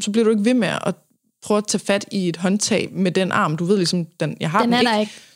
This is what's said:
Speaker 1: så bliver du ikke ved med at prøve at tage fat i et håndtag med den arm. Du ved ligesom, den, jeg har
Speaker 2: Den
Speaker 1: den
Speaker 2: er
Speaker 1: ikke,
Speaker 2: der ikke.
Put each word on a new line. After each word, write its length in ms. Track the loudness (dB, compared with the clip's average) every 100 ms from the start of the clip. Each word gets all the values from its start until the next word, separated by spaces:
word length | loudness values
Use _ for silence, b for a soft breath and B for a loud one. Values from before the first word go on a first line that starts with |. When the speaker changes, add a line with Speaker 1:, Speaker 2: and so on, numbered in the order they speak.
Speaker 1:
så 100 | -2
bliver 140 | 2
du 60 | 2
ikke 140 | 2
ved 100 | 2
med 140 | 2 0 -2 -4
at 80 | -6 _ _ _ _
prøve 160 | -2 0
at 80 | 0
tage 120 | -4
fat 200 | -2 -2 -2
i 160 | -4 -2
et 80 | -2
håndtag 520 | 0 0 0 -2 -2
med 180 | -2 0
den 200 | 0 0
arm. 240 | 0 0 0
Du 80 |
ved 120 | 0 2
ligesom, 280 | 2 -2
den, 320 | -4 -4 -6 -4
jeg 100 | -2
har 80 | 0
Speaker 2:
Den 40 | 2
Speaker 1:
den 60 |
Speaker 2:
er 60 | 2
Speaker 1:
ikke, 100 | 2
Speaker 2:
der 80 | 0
ikke. 120 | -2 B B